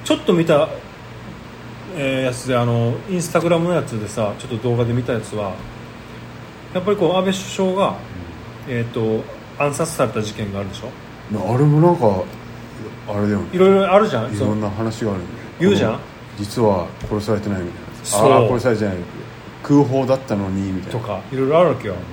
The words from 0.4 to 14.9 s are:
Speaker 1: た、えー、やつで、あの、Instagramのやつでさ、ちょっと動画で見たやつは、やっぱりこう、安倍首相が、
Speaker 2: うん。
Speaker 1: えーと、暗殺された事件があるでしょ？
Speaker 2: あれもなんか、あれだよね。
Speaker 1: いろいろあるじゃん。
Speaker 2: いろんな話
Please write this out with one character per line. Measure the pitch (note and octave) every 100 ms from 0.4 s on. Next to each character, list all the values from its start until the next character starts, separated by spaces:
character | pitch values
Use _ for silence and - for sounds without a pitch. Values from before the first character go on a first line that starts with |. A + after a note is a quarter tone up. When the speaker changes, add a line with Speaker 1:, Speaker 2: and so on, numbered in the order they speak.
Speaker 1:
た、 | D#3+ D3 D#3 - - - - - - - - - - - - F3+
え | C3+ C3
ー、 |
や | C3
つ | A#2+ B2+
で、 | B2
あ |
の、 | A#2+ A#2 A#2 A#2 -
Instagram | F3+ D#3 E3+ E3 E3
の | E3+
や | E3
つ | B2 A2+
で | G#2
さ、 | - G#2 -
ち |
ょ | -
っ | A2+
と | B2
動 | A#2+
画 |
で | A#2+
見 | A#2+
た | A#2+
や | A#2
つ | -
は、 | G#2+ G2+ F#2 - - - - - - - - - - -
や | F3+
っ |
ぱ | F3+
り | G#3
こ | E3+
う、 | F3+
安 |
倍 | F#3+
首 | F#3+
相 | - - F#3+
が、 | F#3+ E3 G2 - - - - - - -
Speaker 2:
う |
ん。 |
Speaker 1:
え | A#2+
ー |
と、 | A#2 B2 A2 A2 - - - -
暗 | C#3+
殺 | C#3 E3
さ | - B2
れ |
た | A2
事 | G#2
件 | A2+ G#2
が | G2
あ |
る | F#2+
で |
し | -
ょ？ | B2 - - - - G#2+ G2+
Speaker 2:
あ | A#2+
れ |
も | D3 D3
な | E3+
ん | F3
か、 | A2+ F#2+ - - - - - - - - -
あ | G#2
れ | G#2
だ |
よ | G#2
ね。 | E2+
Speaker 1:
い | F3+
ろ | F#3+
い | G3
ろ | F#3+
あ | F#3+
る | -
じ | B2
ゃ | A2
ん。 |
Speaker 2:
い | G#2+
ろ | C3
ん | G#2+
な | G#2
話 | G2 A2+